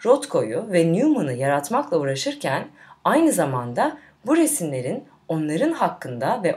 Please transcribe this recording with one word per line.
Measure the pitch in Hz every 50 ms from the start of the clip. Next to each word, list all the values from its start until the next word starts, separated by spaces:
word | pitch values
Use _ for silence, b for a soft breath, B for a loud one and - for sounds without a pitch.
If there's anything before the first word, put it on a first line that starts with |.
| -
Rothko'yu | 220 269 285 - - - 147 117 107 117 160 220 226
ve | 185 170 165 165 165
Newman'ı | 202 285 311 294 233 160 135 123
yaratmakla | 123 135 139 143 143 143 - 226 269 294 - 180 160
uğraşırken | 143 139 135 135 - 285 294 294 - 147 135 165 214 - B B B B B B -
aynı | 170 220 320 330 302
zamanda | 233 185 156 139 131 123 120 120 120 196 247 311 302 B B B B B -
bu | 226 311
resimlerin | 339 320 - - - 175 151 135 127 123 135 208 269 B B B B _
onların | - 160 160 156 151 151 175 277 320
hakkında | 320 - 202 170 165 - - 135 123 117 131 156 - 220 190
ve | 160 -